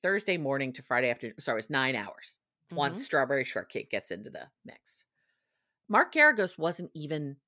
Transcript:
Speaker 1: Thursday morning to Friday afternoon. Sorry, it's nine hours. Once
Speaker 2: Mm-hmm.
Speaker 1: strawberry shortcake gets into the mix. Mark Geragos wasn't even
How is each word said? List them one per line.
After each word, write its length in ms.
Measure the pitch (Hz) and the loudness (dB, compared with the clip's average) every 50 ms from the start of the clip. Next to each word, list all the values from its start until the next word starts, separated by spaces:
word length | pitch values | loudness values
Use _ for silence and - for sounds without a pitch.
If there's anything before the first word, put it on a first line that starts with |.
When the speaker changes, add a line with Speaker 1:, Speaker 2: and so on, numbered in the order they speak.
| - | -2
Speaker 1:
Thursday 340 | 180 196 202 202 - 185 | 0 0 0 0 0 -2
morning 360 | 170 147 135 139 139 135 131 127 | 0 0 0 0 0 -2 -4 -6
to 80 | - 131 | -10 -4
Friday 280 | - 123 123 127 123 | 0 2 2 2 2
afternoon. 300 | 120 - - 113 - - | 0 -2 -4 -10 -10 -8
Sorry, 180 | - - 117 110 | -4 -2 -2 -2
it's 120 | 110 - | -2 0
nine 260 | 151 135 131 131 131 | 0 2 2 2 0
hours. 420 | 110 101 95 - - - - - _ _ _ _ _ _ _ | -2 -4 -8 -12 -16 -18 -20 -20 _ _ _ _ _ _ _
Once 280 | 170 147 143 139 165 214 | -2 0 0 0 0 -4
Speaker 2:
Mm-hmm. 40 | 277 | -8
Speaker 1:
strawberry 400 | - - 147 135 123 139 135 123 | 0 2 2 2 4 2 0 0
shortcake 460 | - - 101 92 - - 107 - - | -2 -4 -8 -8 -6 -8 -8 -8 -4
gets 200 | - 101 - - | -6 -6 -4 -6
into 200 | 87 92 107 - | -10 -10 -10 -14
the 180 | - 73 65 - _ _ _ | -14 -16 -16 -16 _ _ _
mix. 400 | - - - _ - - - - _ _ _ _ _ _ _ _ _ _ _ _ _ _ _ _ - | -20 -20 -20 _ -20 -20 -20 -20 _ _ _ _ _ _ _ _ _ _ _ _ _ _ _ _ 2
Mark 240 | 208 233 - - - | 4 4 4 4 6
Geragos 420 | 311 294 302 269 214 190 175 - - | 6 8 8 8 6 0 -2 -2 -2
wasn't 320 | 156 170 170 - 175 - - | -2 -2 -2 -2 -8 -10 -10
even 440 | 160 151 147 160 151 147 139 139 - _ | -10 -6 -4 -4 -4 -4 -6 -10 -12 _